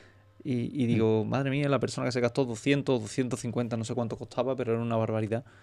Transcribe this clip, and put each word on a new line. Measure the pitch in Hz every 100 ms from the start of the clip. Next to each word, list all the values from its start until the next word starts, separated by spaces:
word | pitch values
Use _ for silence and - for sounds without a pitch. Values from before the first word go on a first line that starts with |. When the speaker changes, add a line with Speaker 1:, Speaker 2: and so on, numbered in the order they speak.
| - - - - -
Speaker 1:
Y, | 123 117 -
y | 120
Speaker 2:
Mm. |
Speaker 1:
digo, | 113 110 110 107
"Madre | 117 139
mía, | 135 143
la | 135
persona | 123 127 131
que |
se | 123
gastó | 120 127 131
doscientos, | 110 - 143 135 127
doscientos | 107 - 127 120
cincuenta, | 120 110 120 113
no |
sé | 113 120
cuánto | 117 127
costaba, | 117 - 123 127
pero | 113
era | 117
una | 117 113
barbaridad, | 110 110 110 110 - -